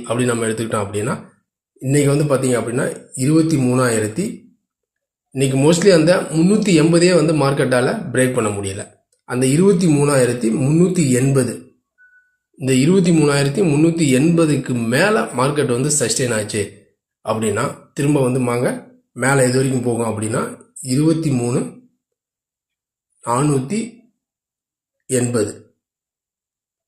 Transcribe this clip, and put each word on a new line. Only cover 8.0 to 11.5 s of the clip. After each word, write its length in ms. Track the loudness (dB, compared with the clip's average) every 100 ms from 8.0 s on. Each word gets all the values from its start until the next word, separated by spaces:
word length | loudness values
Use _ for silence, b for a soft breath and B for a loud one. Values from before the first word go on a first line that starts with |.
| -4 -2
பிரேக் 200 | 0 0
பண்ண 120 | -2 -4
முடியல. 280 | -8 -10 -14 _ _ _ -8
அந்த 140 | -2 0
இருபத்தி 340 | 2 4 4 2 2
மூணாயிரத்தி 540 | 2 2 2 0 -2 0
முன்னூத்தி 420 | 0 2 2 2 2 2
எண்பது, 340 | 2 2 0